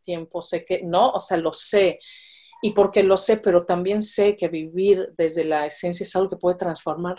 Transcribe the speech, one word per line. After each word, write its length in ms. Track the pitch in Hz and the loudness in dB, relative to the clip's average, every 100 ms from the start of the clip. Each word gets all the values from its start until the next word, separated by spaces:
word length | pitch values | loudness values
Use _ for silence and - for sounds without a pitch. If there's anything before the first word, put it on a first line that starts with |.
tiempo, 400 | - 170 165 175 | -10 -10 -8 -10
sé 220 | - 170 | -6 -8
que, 180 | - 180 | -4 -6
no, 280 | 170 175 262 | 0 2 2
o 100 | 185 | 0
sea, 160 | - 170 | -2 -2
lo 160 | 160 | -2
sé. 460 | - - 202 185 - - - - - _ - | -4 0 2 2 0 -12 -20 -20 -20 _ -6
Y 100 | 208 | -2
porque 300 | 202 196 202 | 2 4 4
lo 160 | 190 185 | 4 4
sé, 180 | - 220 | 2 2
pero 300 | 202 175 175 | 4 2 2
también 340 | 175 185 214 | -2 0 -2
sé 360 | 208 - 208 208 | -2 2 2 2
que 120 | 165 | -4
vivir 640 | 165 160 180 196 185 - - | -4 -6 -2 2 0 0 -2
desde 260 | 160 165 | -2 0
la 220 | 156 151 151 | -2 -2 -2
esencia 380 | - 175 175 | -6 -6 -6
es 120 | 202 185 | -4 -2
algo 140 | 190 | -2
que 60 | 180 | 0
puede 200 | 180 180 | -2 0
transformar 600 | 180 156 160 156 175 | -4 -4 -6 -6 -6